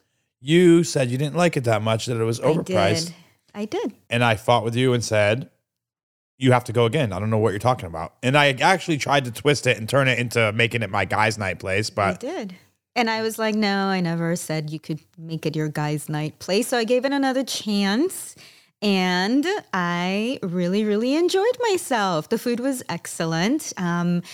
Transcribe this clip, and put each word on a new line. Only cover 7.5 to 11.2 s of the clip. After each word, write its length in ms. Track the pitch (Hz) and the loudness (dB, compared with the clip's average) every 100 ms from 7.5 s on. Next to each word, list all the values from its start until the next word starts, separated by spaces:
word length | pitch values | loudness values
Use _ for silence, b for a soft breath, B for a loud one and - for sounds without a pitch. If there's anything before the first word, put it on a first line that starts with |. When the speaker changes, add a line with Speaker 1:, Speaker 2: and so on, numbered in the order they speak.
Speaker 1:
you're 100 | 101 | 0
talking 260 | 127 127 90 | 0 0 -4
about." 280 | 82 80 _ | -10 -10 _
And 160 | 123 147 | 0 4
I 120 | 143 | 4
actually 480 | 127 160 190 - 151 | 4 2 2 0 -4
tried 280 | - 143 123 | 0 0 0
to 40 | |
twist 380 | 113 147 135 127 | -2 0 2 2
it 100 | 117 | 0
and 100 | 110 | 0
turn 200 | 139 131 | 2 2
it 100 | 117 | 0
into 320 | 120 117 110 | 0 0 2
making 320 | 110 117 117 | 2 0 0
it 80 | 101 | -2
my 140 | 101 | -2
guys' 340 | 98 101 | 0 2